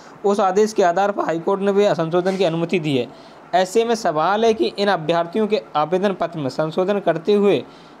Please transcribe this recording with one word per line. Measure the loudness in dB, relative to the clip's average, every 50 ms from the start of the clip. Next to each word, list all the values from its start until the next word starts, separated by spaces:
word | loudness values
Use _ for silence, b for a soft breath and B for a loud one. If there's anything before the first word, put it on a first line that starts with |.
| B B B B -2
उस | 0 0 2
आदेश | 2 2 4 2 2 2
के | 2 2
आधार | 2 2 4 2 0 0
पर | 0 -2 -2
हाईकोर्ट | -4 -4 -2 -2 -2 -2 0
ने | 0 0
भी | 2 2 2 2
संशोधन | 2 0 -2 0 0 0 0 0 0
की | 0 0
अनुमति | 0 0 -2 -2 -2 -2 -2
दी | 0 0 -2
है। | -2 -2 -4 B B B B B B B -2 0
ऐसे | 0 0 2 0 0 0
में | 0 0
सवाल | -2 -2 -2 0 0 0 0 0 2 2
है | 2 2
कि | 2 -2 -4
इन | -2 -2 0 0
अभ्यर्थियों | 0 0 0 0 0 0 0 -2 -2 -2 -2
के | 0 -2 -4 -4 -2 -2
आवेदन | -2 0 0 0 0 0 0 -2
पत्र | -2 -6 -6 -6 -4
में | -6 -6
संशोधन | -2 -4 -4 -2 -2 -2 -2 0 -2 -2
करते | 0 0 -2 0 0 0 2
हुए | 2 4 2 2 0 -2 B B B B B B B